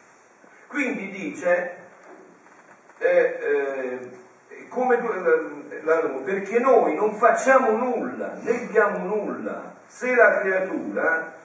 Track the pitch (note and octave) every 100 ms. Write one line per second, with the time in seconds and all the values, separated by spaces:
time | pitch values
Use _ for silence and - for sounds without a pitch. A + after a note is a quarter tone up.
0 | _ _ _ _ - - - C#4 B3+ F#3+
1 | G3 G3 D3 - F3+ F3 F3+ - - -
2 | - - - _ _ - - - - -
3 | - C4 - - D3+ C#3+ C3+ C3+ B2+ B2+
4 | B2+ - - _ _ - - - B3+ A#3
5 | - F#3 E3+ D#3+ D3+ D3 - - D#3 D#3+
6 | - - - G3 G3 A#3 C4 A#3 D3+ D3+
7 | G#3+ - A3+ - B3+ C4 A#3 A3 B3+ A#3
8 | - A2 G2+ - - A#3+ G3+ G#3 G3+ F#3
9 | F3+ G#3+ - - - - - - - -
10 | B3 B3 G3+ - G3 F#3+ - D3+ G#2+ G2+
11 | - - - -